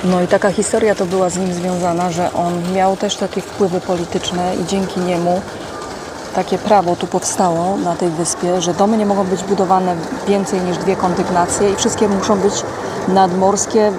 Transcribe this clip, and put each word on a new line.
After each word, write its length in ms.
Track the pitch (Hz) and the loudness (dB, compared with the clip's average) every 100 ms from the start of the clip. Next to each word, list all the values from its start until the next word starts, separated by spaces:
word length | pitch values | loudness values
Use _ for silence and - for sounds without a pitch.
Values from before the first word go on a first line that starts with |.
No 180 | 185 180 | 2 2
i 60 | 180 | 4
taka 240 | 196 208 | 2 2
historia 440 | 185 196 226 220 196 | 0 0 2 2 0
to 100 | 190 | 0
była 240 | 190 185 | 0 0
z 80 | 175 | 0
nim 160 | 190 | -2
związana, 580 | 175 180 180 180 170 180 | -2 -2 -2 0 0 0
że 220 | 165 180 | 0 -2
on 400 | - 175 175 175 | 0 -2 -2 -2
miał 240 | 190 190 190 | 2 2 2
też 180 | 208 - | -2 -2
takie 260 | 196 - | -4 -4
wpływy 400 | - - 196 180 | -8 -2 0 0
polityczne 720 | - 180 170 - - 180 180 185 | -2 -2 -2 -4 -2 -2 0 -2
i 100 | 175 | -2
dzięki 340 | 196 190 - | -2 -2 -2
niemu 420 | 180 175 170 180 190 - - - - - - - - 185 | -2 0 2 0 -2 -10 -12 -10 -10 -10 -12 -12 -6 -4
takie 220 | 185 185 | -2 -2
prawo 380 | - 208 175 175 | 4 4 4 0
tu 120 | 180 | 0
powstało 680 | - - - 190 165 175 196 | -2 -2 0 2 2 0 0
na 180 | 180 165 | -2 0
tej 140 | 180 | -2
wyspie, 520 | 160 170 - 175 180 | 0 -4 -2 0 0
że 120 | 175 | 0
domy 240 | 165 196 220 | 2 2 4
nie 80 | 208 | 2
mogą 180 | 202 | 2
być 200 | 190 185 | 0 -2
budowane 520 | 190 196 185 185 185 175 160 - - | -2 0 2 2 2 -2 -4 -6 0
więcej 340 | 202 190 190 | 0 0 -2
niż 160 | 180 165 | -2 -2
dwie 180 | - 185 | 0 0
kondygnacje 760 | 185 175 180 180 175 - 202 | 0 0 0 0 0 2 0
i 40 | 196 | 2
wszystkie 320 | 226 - 208 | 0 2 2
muszą 320 | 196 190 208 | 2 2 2
być 140 | 196 - - - - - - | 2 0 -6 -8 -8 -6 0
nadmorskie 840 | 190 190 180 190 202 - 226 208 | 4 4 4 2 2 2 2 2